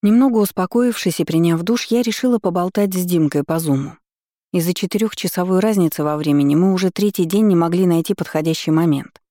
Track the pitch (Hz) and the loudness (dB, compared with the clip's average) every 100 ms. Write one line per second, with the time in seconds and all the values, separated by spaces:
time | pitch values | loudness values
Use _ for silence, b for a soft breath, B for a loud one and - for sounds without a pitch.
0 | 208 226 269 226 202 - 185 240 247 226 | 4 4 4 2 0 -2 -2 0 0 0
1 | 190 - 160 165 170 165 180 240 - 233 | -4 -2 -2 2 2 0 0 -4 0 -2
2 | 240 208 254 240 190 175 180 - 202 185 | 0 -2 -2 0 -2 -2 -2 0 -2 -2
3 | 180 175 151 147 139 165 160 135 143 - | -2 0 2 0 -2 -4 0 -2 -4 -14
4 | _ _ _ _ _ 180 165 180 190 202 | _ _ _ _ _ -4 -2 -4 -4 -2
5 | 220 - 175 - 180 185 214 208 165 - | -4 -4 -6 -4 0 0 2 2 0 0
6 | 151 151 151 143 143 147 185 185 185 - | -4 -2 0 2 2 4 2 2 0 0
7 | 208 196 165 196 220 175 170 175 185 165 | -2 0 -2 2 2 2 2 2 2 2
8 | 165 196 170 156 160 160 - 156 170 139 | 0 -4 -4 -2 -2 -4 0 2 2 0
9 | - - _ | -4 -20 _